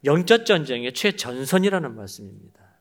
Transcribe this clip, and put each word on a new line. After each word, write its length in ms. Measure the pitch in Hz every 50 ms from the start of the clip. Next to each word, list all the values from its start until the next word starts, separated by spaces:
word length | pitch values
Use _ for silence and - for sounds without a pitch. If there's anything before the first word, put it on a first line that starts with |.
| -
영적 420 | 139 147 170 180 175 226 233 226
전쟁의 480 | - 208 170 151 127 127 120 120 123 127
최전선이라는 1000 | - - 208 185 - - 131 123 127 135 131 180 185 185 202 196 185 160 131 113
말씀입니다. 640 | 107 104 95 - - 107 95 95 101 101 101 _ _ _ _ _ _